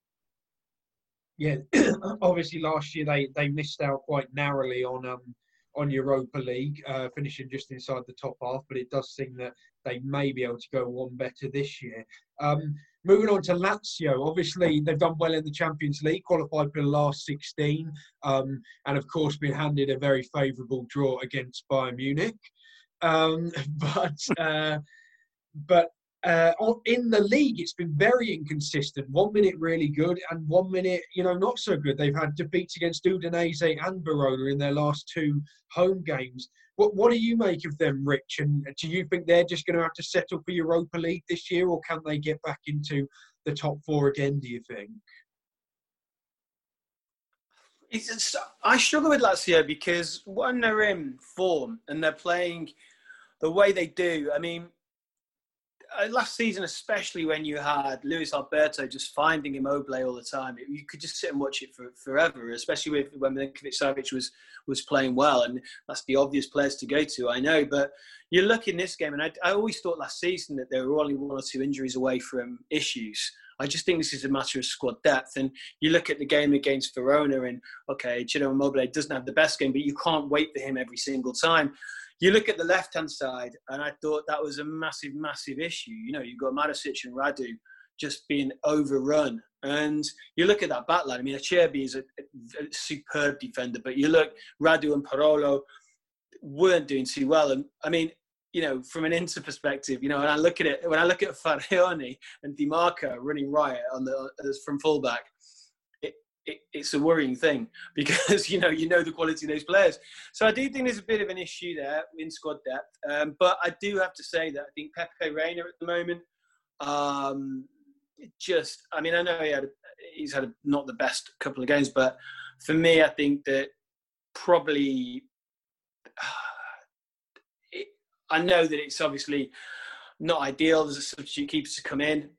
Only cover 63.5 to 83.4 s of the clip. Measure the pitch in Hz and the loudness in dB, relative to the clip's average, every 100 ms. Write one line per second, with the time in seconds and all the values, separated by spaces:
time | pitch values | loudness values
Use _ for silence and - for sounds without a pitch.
63.5 | - 143 - 139 135 131 131 123 _ - | -8 -8 -2 -2 -2 -4 -6 -6 _ -20
64.5 | - - 127 - 139 131 123 147 127 120 | -16 -6 -6 0 0 2 4 4 4 2
65.5 | 127 - - - 135 - 135 139 139 - | -4 -12 -20 -10 -10 0 2 4 0 -2
66.5 | 147 139 - 120 143 147 - 120 123 143 | 0 0 -2 -2 0 0 -2 -2 0 2
67.5 | 160 139 139 139 - - - - 175 208 | 4 4 2 0 -4 -20 -20 2 4 6
68.5 | 226 202 170 180 - 151 143 156 - 180 | 4 2 -4 -4 -4 -4 -2 -4 -2 0
69.5 | 202 220 - 180 160 135 - 175 185 - | 2 0 -2 -4 -4 -6 -4 -4 -4 -6
70.5 | 139 127 131 131 151 147 135 143 135 - | -8 -4 -2 0 0 0 -2 -4 -6 -6
71.5 | 131 139 135 131 127 131 127 - 127 120 | -4 -4 -2 -4 -2 0 -2 -4 -8 -8
72.5 | 120 - 151 - 123 110 104 - - - | -12 -4 -4 -4 -6 -8 -8 -8 -10 -20
73.5 | - 139 165 - 165 143 139 135 139 - | -8 -6 -2 0 0 0 -4 -2 -2 -2
74.5 | 131 123 - 127 117 151 135 - 135 135 | -4 -6 -4 -6 0 2 2 -2 -4 -4
75.5 | - - - 156 165 165 143 139 147 147 | -6 -20 -2 2 2 2 -4 2 4 6
76.5 | 139 139 135 - 131 131 147 143 131 127 | 4 4 0 -2 -2 2 4 4 0 -2
77.5 | 120 - - - 135 123 120 123 147 139 | -8 -14 -18 -10 -6 -4 -4 -2 0 2
78.5 | 135 139 135 127 151 147 131 127 156 156 | 2 2 2 0 -2 -4 -6 -2 4 4
79.5 | - 135 135 143 143 170 156 143 147 156 | 4 0 2 -2 -2 0 0 2 0 0
80.5 | 135 135 131 123 123 139 135 127 120 165 | -4 -6 -6 -6 -6 -4 -4 -4 0 4
81.5 | 160 143 - - - - - 180 214 214 | 4 2 -4 -16 -16 -16 2 4 4 2
82.5 | 170 165 185 175 165 151 - 131 127 | -2 2 2 2 -6 -6 -6 -6 -6